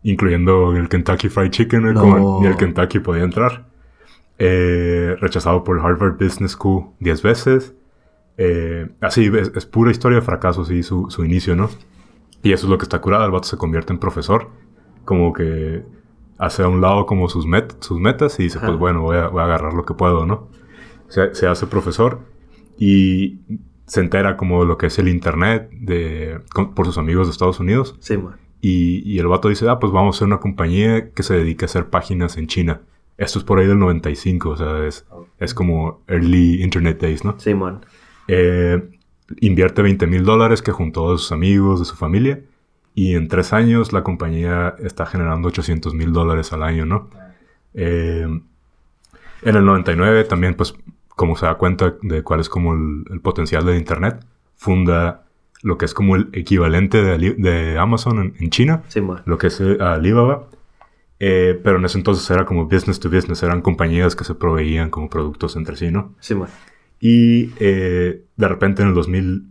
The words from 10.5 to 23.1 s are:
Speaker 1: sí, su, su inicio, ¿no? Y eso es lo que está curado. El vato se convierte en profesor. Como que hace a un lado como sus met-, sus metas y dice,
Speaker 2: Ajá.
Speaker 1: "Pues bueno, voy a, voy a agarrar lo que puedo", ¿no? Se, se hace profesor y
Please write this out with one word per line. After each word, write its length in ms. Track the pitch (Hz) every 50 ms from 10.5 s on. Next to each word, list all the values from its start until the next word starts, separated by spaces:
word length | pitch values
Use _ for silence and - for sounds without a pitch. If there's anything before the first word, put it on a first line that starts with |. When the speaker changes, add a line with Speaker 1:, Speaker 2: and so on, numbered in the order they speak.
| 87 90 82
Speaker 1:
sí, 180 | 78 90 87 85
su, 260 | - 92 90 95 -
su 140 | - - 85
inicio, 320 | 80 87 90 - 98 87
¿no? 120 | 85 101 107 - - - _ _ - _ _ _ _ _ _ - -
Y 100 | - 101
eso 140 | 95 90 -
es 40 | 95
lo 80 | 95 92
que 60 | 92
está 160 | - - 85
curado. 240 | - 92 101 107 110
El 80 | 101
vato 160 | 92 92 90 -
se 80 | - -
convierte 340 | - 82 80 82 - -
en 60 | 92 85
profesor. 500 | - 90 - 82 78 90 98 117 - - - - - _ _ _ _ _ _ - -
Como 280 | - 92 90 87 85
que 500 | 82 - 85 80 80 80 80 78 80 85 - - - - _ _ _ _ - - _ -
hace 240 | 92 87 - -
a 60 | 95 90
un 120 | 92 92
lado 240 | 92 92 98 101 98
como 240 | - 104 95 90 85
sus 180 | - 87 78
met-, 280 | 80 87 104 117 - - -
sus 180 | - - 87 85
metas 400 | 90 110 131 123 151 143 - -
y 60 | 92
dice, 140 | 85 - -
Speaker 2:
Ajá. 100 | - 101
Speaker 1:
"Pues 100 | 85 80
bueno, 240 | 87 90 87 82
voy 140 | 80 82 85
a, 100 | 87 85
voy 140 | 87 90 87
a 40 | 82
agarrar 280 | 85 82 78 78 76 80
lo 100 | 87 87
que 100 | - 82
puedo", 300 | - 92 90 87 82 80
¿no? 220 | 87 107 - - - - - - - - - - - - - - -
Se, 260 | - 98 92 - -
se 140 | - - 90
hace 180 | 87 - -
profesor 540 | 90 - 104 - - 82 - 113 123 120 - - - - - - - - - - _ - -
y 600 | 104 98 98 98 95 95